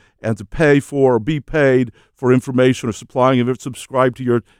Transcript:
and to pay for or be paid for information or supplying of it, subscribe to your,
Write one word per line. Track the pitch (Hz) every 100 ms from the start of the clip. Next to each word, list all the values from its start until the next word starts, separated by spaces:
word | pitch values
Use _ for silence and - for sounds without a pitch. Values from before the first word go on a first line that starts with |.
| _ _
and | 110 110
to |
pay | 104 - 151 143
for | - 143 131 117
or |
be | 107 151
paid | - 156 139 131 120 - _
for | _ 123
information | 127 - 127 127 123 120
or |
supplying | - - 131 127 127
of | 120
it, | 127
subscribe | 139 120 - 131 131
to | 123
your, | 123 120 -